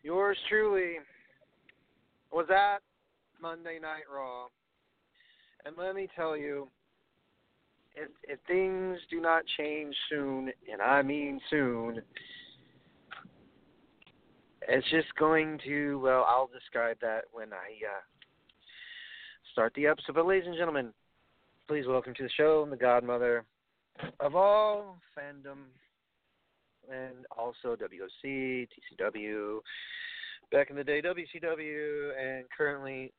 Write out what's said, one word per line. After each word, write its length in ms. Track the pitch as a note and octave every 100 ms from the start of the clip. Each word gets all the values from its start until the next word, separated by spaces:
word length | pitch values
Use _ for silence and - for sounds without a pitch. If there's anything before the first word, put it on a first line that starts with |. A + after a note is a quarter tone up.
Yours 340 | D3 F3 G3+ G3 -
truly 500 | G#3+ G#3+ G3 F3+ E3 C#3+ - _ _ _ _ _ _ _ _ _ _ _
was 140 | D#3 D#3+
at 260 | F#3+ G3+ G3+ _ _ _ _ _ _
Monday 380 | E3 E3 E3+ E3
Night 220 | D#3 D#3 D3+
Raw. 420 | C#3 C3 B2 B2 _ _ _ _ _ _ _ _ _ _ _ D3
And 100 | E3
let 200 | F#3 G3
me 120 | F#3+ -
tell 220 | E3 D3+
you, 300 | D3 C#3+ C3+ _ _ _ _ _ _ _ _ _ _ _ _ D3
if, 120 | D3+ - -
if 100 | C#3 -
things 540 | F3+ F#3+ F#3+ F#3 F3+ -
do 100 | E3
not 260 | E3 E3 D#3+ -
change 380 | D3+ D3+ D3 C3+ -
soon, 400 | D3+ C#3 C3 C3 - -
and 80 | G#2
I 220 | G#2+ C#3+
mean 400 | C3+ D3 C#3+ C#3 -
soon, 540 | D3+ C3 A#2 A#2 A2+ - - - - - - _ _ _ _ _ - - _ - _ _ _ _ _ - _ _ _ _ _ -
it's 200 | C3 -
just 160 | D#3+ D#3 -
going 420 | D#3 D#3+ D#3 D3+ C#3
to, 320 | D3 D3 C#3
well, 260 | C3 C3 B2
I'll 220 | B2 C3
describe 440 | B2+ - A#2+ A#2 A2+
that 200 | A#2 A2 -
when 200 | A#2 G#2+
I, 180 | G2 G2 G#2+ G#2+
uh, 140 | G2 F2+ _ - _ _ _ _ - - - - - - - -
start 200 | - A2+ -
the 120 | D3
episode. 260 | D#3 -
But 140 | D3 E3+
ladies 180 | F#3+ F3
and 100 | E3
gentlemen, 380 | E3+ D3+ A#2+ - _ _ _ _ _ _ _
please 200 | D3+ C3
welcome 260 | B2+ B2
to 80 | D#3
the 80 | C3 -
show 260 | D3+ D#3 D3
the 80 | C3
godmother 680 | B2 B2 A#2+ B2 A#2+ A#2 A2+ _ _ _ _ - E3 -
of 160 | C#3+ E3
all 640 | G3 G#3 G#3+ G#3 G3+ F3+ _ -
fandom, 460 | C#3+ C#3+ C#3 C#3 C3+ C3 _ _ _ _ _ _ _ _ _ _ -
and 340 | C3 C3 B2+ B2+ -
also 420 | A#2 A#2 B2+ A#2
W 260 | G2+ -
O 40 | F#2+ -
C, 460 | C#3 C3+ C3 B2+ A#2+
T 140 | - -
C 60 | -
W, 640 | G2 A2 G#2+ G#2+ G#2 G#2+ - - - - - - - - _
back 180 | C#3+ C#3+
in 60 | C#3+
the 80 |
day, 160 | C#3 D3
W 260 | E3 F3+ D#3+
C 80 | E3+
W, 720 | E3 D#3+ D#3 D3+ D3+ D3 C#3+ C3+
and 220 | C3 C3 B2+ -
currently 580 | D3 C#3+ C3+ C3+ C3